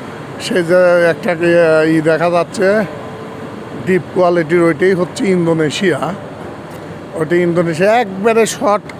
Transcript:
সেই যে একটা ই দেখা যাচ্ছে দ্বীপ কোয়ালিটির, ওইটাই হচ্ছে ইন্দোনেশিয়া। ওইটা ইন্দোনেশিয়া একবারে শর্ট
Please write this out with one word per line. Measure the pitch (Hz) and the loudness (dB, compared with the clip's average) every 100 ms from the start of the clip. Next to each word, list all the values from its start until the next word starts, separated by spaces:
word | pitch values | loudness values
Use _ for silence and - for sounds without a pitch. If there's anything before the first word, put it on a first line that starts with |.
| - - - - - | -14 -14 -14 -10 -4
সেই | 185 165 | -2 2
যে | 180 180 175 170 | 4 6 4 4
একটা | 160 165 165 170 170 165 156 160 | 0 -2 0 2 4 6 4 4
ই | 160 156 | 4 2
দেখা | 156 170 175 | 2 2 0
যাচ্ছে | 165 - 185 208 196 - - - - - - - - - 120 | -2 0 0 2 -2 -6 -12 -14 -14 -14 -14 -14 -12 -8 -2
দ্বীপ | 185 - - | -2 -2 0
কোয়ালিটির, | 175 175 151 175 170 | 2 2 2 2 2
ওইটাই | 147 185 | 2 2
হচ্ছে | 180 175 - 226 185 | 2 -2 -2 0 2
ইন্দোনেশিয়া। | 165 165 156 - 196 135 147 190 - - - - - - - - - 196 | 2 0 0 0 0 0 -2 -6 -12 -14 -14 -14 -16 -16 -14 -14 -10 -6
ওইটা | 156 175 175 | 0 2 2
ইন্দোনেশিয়া | 170 170 156 196 226 | 0 0 0 2 2
একবারে | 220 190 220 226 214 - | 0 -2 0 2 2 0
শর্ট | 254 202 - | 0 0 -4